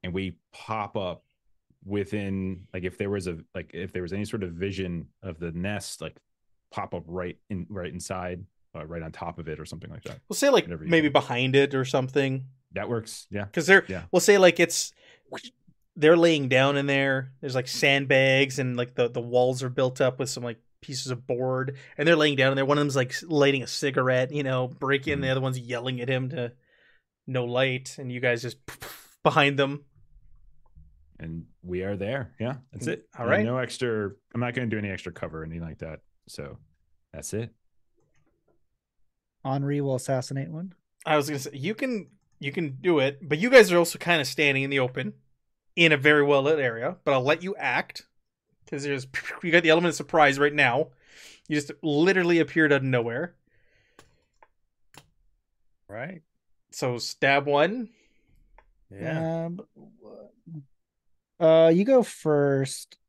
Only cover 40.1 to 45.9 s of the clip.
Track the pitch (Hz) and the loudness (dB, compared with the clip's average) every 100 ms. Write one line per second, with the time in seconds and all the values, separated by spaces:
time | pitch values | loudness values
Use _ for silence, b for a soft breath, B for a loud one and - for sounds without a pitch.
40.1 | 131 127 135 147 160 185 - _ _ - | -4 -4 -8 -8 -10 -12 -16 _ _ -2
41.1 | 151 143 147 135 139 147 214 269 233 156 | 0 0 -4 -8 -8 -6 -4 -4 -6 -8
42.1 | _ _ _ 139 139 160 131 185 165 135 | _ _ _ -8 -6 -6 -4 2 2 2
43.1 | 135 151 151 226 254 196 175 170 - 170 | -2 -4 -2 8 8 10 6 2 -2 -2
44.1 | 170 131 - 147 135 135 139 127 131 135 | 0 0 0 0 2 0 0 -2 -4 -8
45.1 | - _ _ _ _ _ - 165 | -10 _ _ _ _ _ 4 4